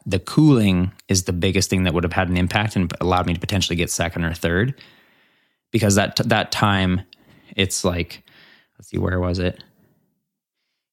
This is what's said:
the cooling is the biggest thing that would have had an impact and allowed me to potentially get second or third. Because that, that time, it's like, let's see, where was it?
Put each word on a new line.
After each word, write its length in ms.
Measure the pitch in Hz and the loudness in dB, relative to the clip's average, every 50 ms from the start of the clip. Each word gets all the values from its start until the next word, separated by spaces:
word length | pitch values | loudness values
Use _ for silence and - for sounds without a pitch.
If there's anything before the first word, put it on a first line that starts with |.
| - | -8
the 140 | 107 95 92 | -4 -4 -4
cooling 720 | - - - 151 151 151 139 113 107 98 92 90 90 95 - - - - | -4 -2 2 4 6 6 6 6 4 4 4 2 0 -2 -4 -8 -4 -2
is 140 | 98 95 92 | -2 -2 0
the 100 | - 92 | -2 -2
biggest 360 | 85 87 98 90 95 - - | 0 0 0 0 0 0 0
thing 140 | 98 92 92 | 0 0 2
that 100 | 87 78 | 2 0
would 80 | 87 82 | 0 0
have 80 | 85 - | -2 0
had 160 | 98 92 87 | -2 0 0
an 80 | 90 | 0
impact 380 | 90 90 95 - 107 104 107 - | 0 0 0 0 0 -2 0 0
and 160 | 104 90 82 - - | -2 -2 -2 -2 -2
allowed 240 | 85 90 92 90 90 | 0 0 2 2 0
me 80 | 87 85 | 0 -2
to 60 | 87 | -4
potentially 360 | - - - 95 - - 90 | -4 -4 -2 -2 -2 -2 -2
get 140 | 85 85 - | -2 -2 -4
second 320 | - - 85 82 - 87 85 | -4 -4 -4 -4 -4 -4 -4
or 100 | 82 85 | -4 -4
third. 400 | - - 85 85 92 113 135 139 - - - _ _ _ _ _ _ _ _ _ _ _ _ _ _ _ _ | -4 -2 0 0 0 0 0 -2 -6 -12 -20 _ _ _ _ _ _ _ _ _ _ _ _ _ _ _ _
Because 240 | - 110 107 101 98 | -2 0 2 4 4
that, 200 | 104 98 - - | 4 2 0 -2
that 340 | - 107 117 113 107 - - | -2 0 2 2 0 0 -2
time, 500 | - - 110 104 98 95 95 92 90 90 - - - _ _ _ - _ _ - - | -2 0 2 2 2 2 2 0 0 -2 -4 -8 -18 _ _ _ -20 _ _ -10 -4
it's 280 | 101 95 92 - - - | -2 -2 -2 -2 -2 -2
like, 380 | 92 85 85 85 - - - _ _ _ - - - - _ _ _ _ | -2 -2 -2 -6 -8 -10 -20 _ _ _ -20 -20 -20 -20 _ _ _ _
let's 120 | - - - | -20 -16 -10
see, 100 | 95 92 | -6 -4
where 200 | 92 92 90 90 | -2 -2 -2 -2
was 200 | 90 90 90 95 | -2 -2 -2 -2
it? 240 | 90 92 - - - _ _ _ _ _ _ _ _ _ _ _ _ _ _ _ _ _ _ _ _ _ _ _ _ _ | -2 -4 -6 -8 -14 _ _ _ _ _ _ _ _ _ _ _ _ _ _ _ _ _ _ _ _ _ _ _ _ _